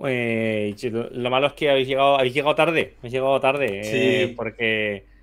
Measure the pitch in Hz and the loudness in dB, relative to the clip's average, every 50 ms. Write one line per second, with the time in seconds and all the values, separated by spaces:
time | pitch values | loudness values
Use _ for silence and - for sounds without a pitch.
0 | - 139 131 123 120 117 113 113 113 110 110 107 104 104 101 104 - 123 110 113 | -4 -2 -2 0 0 0 0 0 0 0 0 0 -2 -2 -4 -6 -6 -4 -4 -4
1 | 120 - - 131 120 123 127 131 139 139 - - 156 147 139 135 131 131 135 131 | -6 -6 -6 -6 -2 0 2 2 0 0 -2 -2 0 2 2 2 2 0 0 2
2 | 139 139 139 135 135 127 120 147 139 147 147 139 156 156 165 156 107 - - - | 4 4 4 4 2 0 0 0 0 0 2 2 2 2 2 0 -2 -2 -6 -12
3 | - 120 120 131 131 135 139 127 135 135 135 143 139 117 98 98 107 107 110 127 | -12 -8 -4 -2 0 2 2 2 2 2 2 2 0 -2 -2 -4 -4 -4 -2 0
4 | 127 131 127 - 120 113 - - 117 113 107 - 117 110 110 110 107 104 104 95 | 2 2 2 2 0 -2 -4 -6 -8 -8 -6 -2 -2 0 0 0 0 -2 -4 -6
5 | - _ - _ | -8 _ -20 _